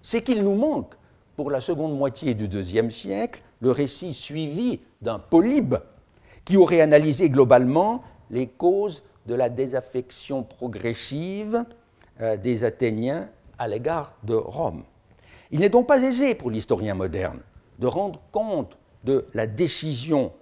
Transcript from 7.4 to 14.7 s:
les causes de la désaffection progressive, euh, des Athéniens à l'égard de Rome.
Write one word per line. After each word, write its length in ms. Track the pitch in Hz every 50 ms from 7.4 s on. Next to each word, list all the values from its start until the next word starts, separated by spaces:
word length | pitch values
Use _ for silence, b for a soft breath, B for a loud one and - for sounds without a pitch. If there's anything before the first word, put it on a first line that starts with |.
| 135 120 127 123 127 123 139 160 185 214 233 254 B B B B B _
les 160 | - 120 131
causes 560 | 127 _ _ 170 175 185 196 208 208 165 - b b b b _
de 80 | 107 117
la 140 | 127 127 120
désaffection 920 | 120 127 135 127 123 131 - - - 127 127 - - - - - 143 135
progressive, 1200 | 120 - - _ - 120 107 101 - 117 117 - - - 135 147 165 185 190 202 214 214 220 233 240 233 - _ _ b b b b b b -
euh, 160 | 110 113 110
des 280 | 101 95 127 123 107 117
Athéniens 680 | 113 110 - 127 117 110 107 113 127 143 170 190 - - _ _ - - -
à 100 | 120 113
l'égard 460 | 104 113 123 151 165 165 143 - - _ -
de 100 | 104 117
Rome. 500 | 110 - - 104 143 165 117